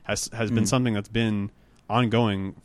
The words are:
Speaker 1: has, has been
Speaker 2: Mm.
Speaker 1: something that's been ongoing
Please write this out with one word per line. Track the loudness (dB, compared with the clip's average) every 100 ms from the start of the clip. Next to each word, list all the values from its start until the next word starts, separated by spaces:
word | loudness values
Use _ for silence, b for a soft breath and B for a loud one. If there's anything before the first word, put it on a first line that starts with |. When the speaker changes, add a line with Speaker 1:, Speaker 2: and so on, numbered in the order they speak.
Speaker 1:
has, | -6 -6 -6
has | -4 0
been | 0
Speaker 2:
Mm. | 2
Speaker 1:
something | 2 0
that's | -2 -2
been | -2 0 -2 -4 -10 b b -2
ongoing | 0 2 4 2 0 -4 -10